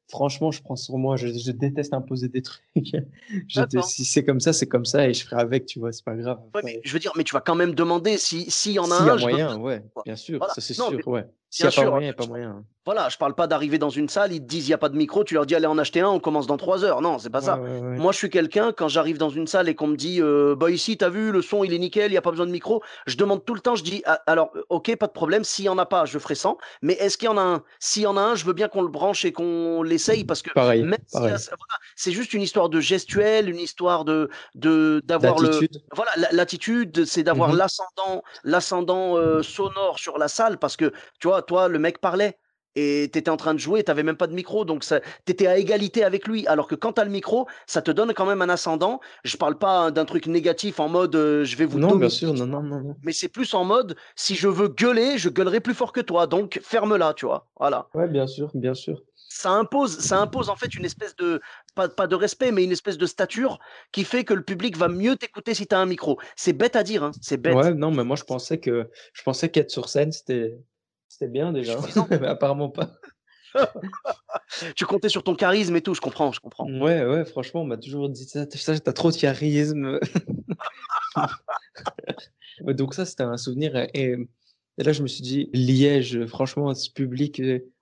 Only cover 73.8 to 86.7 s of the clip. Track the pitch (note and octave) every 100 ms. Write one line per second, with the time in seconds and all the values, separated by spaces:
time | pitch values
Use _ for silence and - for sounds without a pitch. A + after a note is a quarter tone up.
73.8 | G3 F#3+ C4+ - - G3+ - - E3 -
74.8 | - G3+ G#3 F3 F3+ D#3+ F#3 G3+ F#3 E3+
75.8 | F#3 E3+ C#3 - C#3+ - - - C#3 C3
76.8 | D3 E3+ B2 D#3 D#3 C3+ B2 E3+ D3+ A#2
77.8 | C3+ C#3+ C#3+ B2+ C3 D3 D3 D3 - D#3
78.8 | C#3+ - E3+ E3 C#3+ B2+ D3+ D3 D3+ D3+
79.8 | C3+ C#3 - - - - - - - -
80.8 | C6+ C6+ C6+ - F#5+ C6+ - D5+ - -
81.8 | - - - - - _ - - C#3 C3+
82.8 | C3+ F#3+ F3+ - B2 A#2+ C3 B2+ D3+ C3
83.8 | - C#3 C3 B2 B2 _ _ _ _ -
84.8 | C3+ D3 C3+ - B2+ C#3 - B2 B2+ C3
85.8 | C#3+ C#3+ A#2+ A#2 A#2 - C3 D3 C#3+